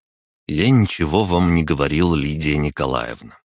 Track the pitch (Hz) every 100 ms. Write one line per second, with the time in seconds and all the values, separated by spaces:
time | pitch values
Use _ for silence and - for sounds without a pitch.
0 | _ _ _ _ - 76 110 131 101 -
1 | 78 90 98 87 90 85 78 73 71 76
2 | 87 80 69 76 76 73 73 - 67 64
3 | 58 57 57 -